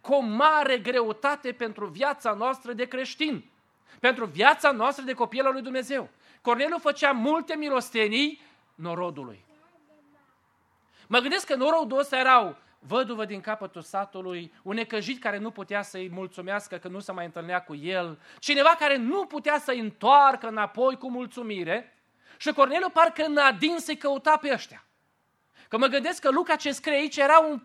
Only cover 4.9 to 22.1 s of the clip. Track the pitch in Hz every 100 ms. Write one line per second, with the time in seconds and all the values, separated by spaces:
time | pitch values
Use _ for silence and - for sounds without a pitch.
4.9 | 277 262 247 226 247 262 269 254 254 220
5.9 | 269 - _ _ _ 240 233 302 339 302
6.9 | 285 285 254 254 320 330 311 294 262 233
7.9 | 226 214 220 294 302 _ _ _ - 170
8.9 | 170 180 143 127 95 _ _ _ _ _
9.9 | 302 285 294 _ _ _ _ _ _ _
10.9 | _ - 233 262 370 - 262 277 330 240
11.9 | 262 285 262 262 247 190 - _ _ 131
12.9 | 233 240 220 214 196 214 214 196 180 156
13.9 | 196 196 190 185 175 165 _ 190 214 226
14.9 | 220 190 254 220 202 220 202 190 202 196
15.9 | 190 185 180 185 185 180 202 202 175 180
16.9 | 190 196 185 170 165 165 180 175 147 165
17.9 | 185 175 151 - - - 285 302 330 294
18.9 | 269 233 392 370 294 294 294 285 254 220
19.9 | - 220 285 277 254 226 220 202 220 262
20.9 | 262 254 247 247 247 226 196 165 214 -
21.9 | _ _